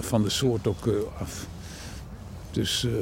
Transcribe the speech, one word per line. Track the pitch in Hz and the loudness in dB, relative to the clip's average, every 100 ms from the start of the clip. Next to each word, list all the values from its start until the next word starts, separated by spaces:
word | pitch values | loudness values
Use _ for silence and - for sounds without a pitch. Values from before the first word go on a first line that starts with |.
van | - 113 | 4 4
de | 104 | 4
soort | - 131 113 113 | 4 4 4 2
ook, | 95 120 | 2 2
eh, | 101 110 - | 2 0 -4
af. | - - - - - - - - - - - - - | -6 -6 -10 -10 -10 -10 -10 -10 -10 -12 -12 -12 -4
Dus, | 110 101 - 123 | 0 2 2 2
eh, | 113 | 2